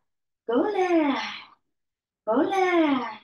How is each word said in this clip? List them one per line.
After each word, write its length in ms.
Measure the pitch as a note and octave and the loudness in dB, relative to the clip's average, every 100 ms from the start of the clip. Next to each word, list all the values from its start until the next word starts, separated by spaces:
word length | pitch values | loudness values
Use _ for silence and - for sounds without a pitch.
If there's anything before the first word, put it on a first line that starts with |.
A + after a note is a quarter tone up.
| _ _ _ _ - | _ _ _ _ -4
Cố 80 | B3 | -2
lên, 480 | G#4 G4 F#4 E4 D4 B3+ - - - _ _ _ _ _ _ _ - | 0 0 2 2 2 0 -6 -12 -18 _ _ _ _ _ _ _ -2
cố 80 | A#3+ | 0
lên. 460 | E4+ F#4+ F#4 F4 D#4 C4 A3+ - | 0 0 2 2 2 0 -4 -10